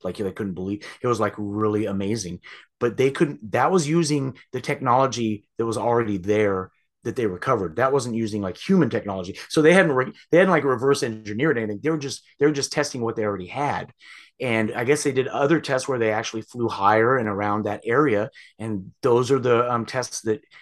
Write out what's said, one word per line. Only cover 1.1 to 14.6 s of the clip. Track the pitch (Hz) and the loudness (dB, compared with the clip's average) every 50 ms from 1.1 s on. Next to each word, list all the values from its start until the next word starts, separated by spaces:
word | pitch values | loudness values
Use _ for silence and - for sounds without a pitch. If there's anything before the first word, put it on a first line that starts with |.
| 117 104 | 0 0
like, | 110 101 - - | -2 -2 -4 -6
really | 104 101 101 107 110 107 107 104 110 | -8 -6 -2 -2 0 0 0 0 -2
amazing." | 98 101 98 98 98 110 117 98 87 87 90 - - - - - _ _ - | -2 -4 -4 -2 -2 -4 -4 -6 -8 -12 -12 -14 -18 -20 -20 -20 _ _ -4
But | 123 120 104 - | -4 -2 0 2
they | 131 139 | 0 2
couldn't, | 139 - 175 143 - - 110 107 | 2 2 0 0 -2 -6 -8 -4
that | - 120 131 160 | 0 0 2 2
was | 185 185 147 147 | 2 2 2 2
using | 160 170 170 143 151 143 135 131 - - - _ | 2 2 2 2 0 -2 -2 -4 -6 -10 -14 _
the | - 127 | -10 -8
technology | - - 143 143 131 127 120 131 135 131 110 120 117 110 104 104 _ _ _ | -4 -4 -4 -2 0 2 4 4 2 2 0 -2 -2 -2 -4 -6 _ _ _
that | - 113 | -4 -2
was | 113 107 123 | -2 -2 0
already | 107 120 117 120 117 104 101 95 | 0 2 2 2 2 0 -2 -2
there | 87 101 104 107 107 101 98 92 95 - _ _ _ _ _ _ - | 0 0 2 2 2 2 0 -2 -4 -8 _ _ _ _ _ _ -8
that | 120 - | -6 -4
they | 131 113 | -2 -2
recovered. | 101 90 90 - 135 131 107 95 82 76 | -2 -2 -2 -2 0 0 0 0 -2 -2
That | - 127 131 139 | 0 0 2 2
wasn't | 139 117 123 113 | 0 0 -2 -4
using, | 113 113 104 107 104 | -4 -4 -4 -4 -4
like, | 98 92 87 - | -6 -6 -8 -4
human | - - 190 185 147 113 | 0 2 4 4 4 2
technology. | 120 107 92 101 95 95 87 87 - - - - | 0 -2 -4 -4 -6 -6 -6 -8 -10 -14 -8 -2
So | - 160 | 2 4
they | 151 160 | 6 8
hadn't, | 175 196 185 165 | 8 6 6 4
re-, | 135 127 131 - - - - - | 2 0 0 -2 -4 -14 -2 2
they | 156 | 4
hadn't, | 165 190 190 | 6 6 6
like, | 175 151 131 | 4 2 2
reverse | 139 127 113 127 139 139 139 | 0 0 0 2 2 2 2
engineered | 143 120 110 110 110 104 107 110 139 160 135 | 0 -6 -6 -8 -10 -8 -4 -2 0 0 0
anything. | 117 110 107 104 101 | 0 -2 -4 -6 -4
They | 110 156 | -4 -2
were | 165 | -2
just, | 151 139 135 - - _ _ _ - | -2 -4 -8 -10 -12 _ _ _ 0
they | 143 | 2
were | 151 | 2
just | 151 139 131 - | 2 0 -4 -4
testing | - 156 143 - - 127 | -2 -2 -2 -2 -4 -4
what | 117 113 110 | -4 -4 -2
they | 113 107 | -2 -2
already | 104 101 92 90 | -2 -2 -4 -8
had. | 90 104 131 147 139 101 90 - - - _ - - - - - _ _ - | -8 -6 -4 -4 -4 -4 -4 -6 -10 -16 _ -20 -20 -20 -20 -20 _ _ -6
And | 127 123 113 113 | -4 0 0 0